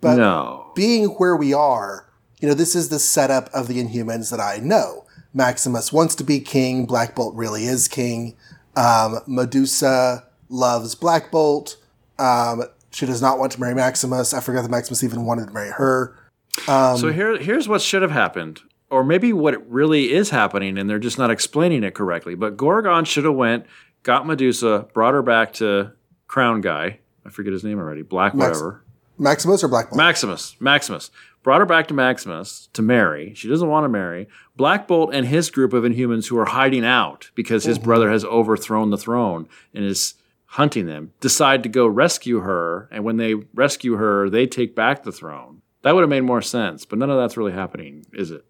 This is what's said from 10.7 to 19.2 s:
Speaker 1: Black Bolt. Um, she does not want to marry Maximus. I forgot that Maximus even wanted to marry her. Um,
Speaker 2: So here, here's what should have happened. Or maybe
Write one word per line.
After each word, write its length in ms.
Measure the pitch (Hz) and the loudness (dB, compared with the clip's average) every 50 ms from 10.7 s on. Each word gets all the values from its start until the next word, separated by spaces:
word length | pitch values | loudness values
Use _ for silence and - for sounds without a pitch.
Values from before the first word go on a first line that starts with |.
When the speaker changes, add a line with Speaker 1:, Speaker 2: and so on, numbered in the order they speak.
| 120 120 113 117 - | 2 0 -2 -6 -10
Speaker 1:
Black 360 | - - 170 170 160 156 - - | -4 0 2 2 2 0 0 0
Bolt. 440 | 160 156 151 147 147 143 - - - _ _ _ _ _ _ _ - | 2 2 2 2 0 -2 -10 -18 -20 _ _ _ _ _ _ _ -2
Um, 440 | 135 127 123 120 120 117 117 117 120 - _ _ _ _ - | 0 2 2 2 0 -2 -2 -4 -6 -10 _ _ _ _ -10
she 140 | - - | -6 -4
does 140 | 127 131 117 | -4 -2 0
not 180 | 127 135 135 131 | 0 0 2 2
want 140 | 131 131 131 | 0 -2 -2
to 80 | - | -4
marry 140 | 127 123 123 | -6 -4 -2
Maximus. 580 | 131 127 131 127 - - 131 127 127 123 - - | 0 0 0 0 -2 -4 -2 -2 -2 -2 -2 -4
I 80 | - | -4
forgot 220 | - - 123 127 120 | -4 -4 -4 -4 -2
that 80 | 117 | -2
Maximus 320 | 123 120 117 - 120 113 - | -4 -4 -4 -4 -6 -4 -4
even 220 | 123 113 120 117 | -2 -4 -4 -4
wanted 220 | 113 117 117 113 101 | -4 -4 -4 -4 -8
to 40 | 104 | -10
marry 180 | 110 104 104 98 | -10 -10 -10 -4
her. 420 | - 135 135 131 127 127 123 - _ _ _ _ _ _ _ - - - - | -2 0 2 2 0 -2 -4 -8 _ _ _ _ _ _ _ -10 -8 -2 2
Um, 280 | 143 135 135 131 127 | 4 4 4 4 4
Speaker 2:
So 140 | 123 120 156 156 | 2 0 0 0
here, 240 | 165 196 220 226 180 | 0 0 -2 -2 -2
here's 300 | 135 165 214 302 294 214 | -2 -2 -2 -2 0 0
what 140 | 208 196 - | 0 0 0
should 200 | - - 196 190 | 0 0 0 0
have 80 | 180 151 | 0 2
happened. 480 | - 107 87 - 92 82 80 78 - _ _ _ _ _ _ | 2 0 0 0 -6 -8 -8 -12 -16 _ _ _ _ _ _
Or 140 | - 131 131 | 0 0 2
maybe 280 | 135 160 185 | 4 2 2